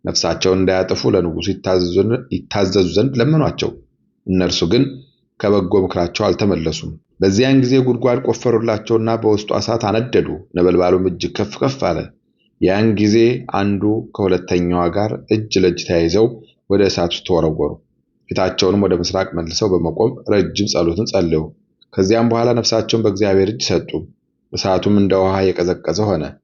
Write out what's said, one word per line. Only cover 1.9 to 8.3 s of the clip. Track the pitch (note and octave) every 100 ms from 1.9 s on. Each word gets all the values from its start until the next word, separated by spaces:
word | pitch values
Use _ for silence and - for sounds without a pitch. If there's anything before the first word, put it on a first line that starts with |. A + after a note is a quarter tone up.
ዘንድ፣ | F2 G#2 A#2+ -
ይታዘዙ | F2+ - G#2 F#2 G2+ F2+
ዘንድ | F2 C3 C3
ለመኗቸው። | B2 D#3 G#2+ - - - _ _ _ _ -
እነርሱ | F#2 F2+ - E2+
ግን | F#2+ C#2+ - - _ _ _
ከበጎ | G#2 G2+ F2+ G2+
ምክራቸው | F#2 F#2 F2 -
አልተመለሱም። | G#2 F2 G#2 E2+ D#2+ D#2 D#2+ - _ _
በዚያን | F#2+ G2 C3 C3+
ጊዜ | B2 C3
ጉድጓድ | B2+ A#2+ B2 A#2+
ቆፈሩላቸውና | -